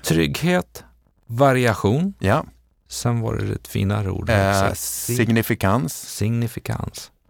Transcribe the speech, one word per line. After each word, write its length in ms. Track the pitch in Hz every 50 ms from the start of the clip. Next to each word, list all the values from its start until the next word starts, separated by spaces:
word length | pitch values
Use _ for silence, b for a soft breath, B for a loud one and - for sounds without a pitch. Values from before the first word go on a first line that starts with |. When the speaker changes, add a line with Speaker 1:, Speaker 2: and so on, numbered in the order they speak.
| B
Speaker 1:
Trygghet, 840 | - 160 - 80 73 69 - 151 175 180 180 175 - - - - - _ _ _ _ _ _ _
variation. 880 | - 117 120 143 135 127 127 123 117 101 - - 98 117 151 185 196 196 -
Speaker 2:
Ja. 260 | - 95 117 156 - - - _ _ _ _ _ _ _
Speaker 1:
Sen 320 | - - - 123 120 117
var 140 | 113 113 -
det 160 | - 104 101 104
ett 140 | - - -
finare 420 | - 107 101 98 104 104 101 95
ord. 200 | 92 92 - -
Speaker 2:
Eh, 200 | 110 101 98 98
Speaker 1:
Exakt. 280 | 101 98 98 101 95 -
Sig- 380 | - - - - - - 120
Speaker 2:
signifikans. 760 | 120 117 110 113 113 110 - 117 - - 95 101 127 156 147 - - - - -
Speaker 1:
Signifikans. 920 | - 101 110 117 117 117 113 - - - - 113 - - - - - - - _ _ _ _